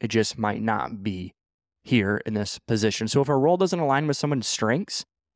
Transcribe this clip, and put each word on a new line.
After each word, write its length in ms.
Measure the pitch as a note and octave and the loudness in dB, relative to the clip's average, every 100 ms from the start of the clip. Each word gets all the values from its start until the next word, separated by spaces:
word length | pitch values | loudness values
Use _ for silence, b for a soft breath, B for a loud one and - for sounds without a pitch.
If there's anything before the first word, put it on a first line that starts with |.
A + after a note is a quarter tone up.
It 60 | A2 | 0
just 280 | A2 G#2+ - | 2 2 0
might 240 | G#2 G2+ | -2 -2
not 420 | A2 G#2+ B1 G#2+ | -2 -2 -4 -6
be 300 | G2+ F#2 F2+ - _ _ _ _ | -6 -6 -10 -14 _ _ _ _
here 380 | - - G3 G3+ - | 0 2 4 0 -2
in 80 | |
this 240 | G#2+ G#2 - | -4 -4 -8
position." 500 | - A2+ G#2+ - A2+ | -2 0 0 0 0
So 140 | C#3+ | 0
if 60 | C#3 | 2
a 60 | C3+ | 2
role 200 | D3 F3+ | 4 4
doesn't 240 | F#3 F3 | 2 0
align 260 | D3 C#3 D3+ | 0 2 0
with 120 | C#3 | 0
someone's 280 | D3 C#3 - | 0 -2 -2
strengths, 600 | - A2 C#3+ G3+ - - _ _ | -2 0 0 -2 -8 -10 _ _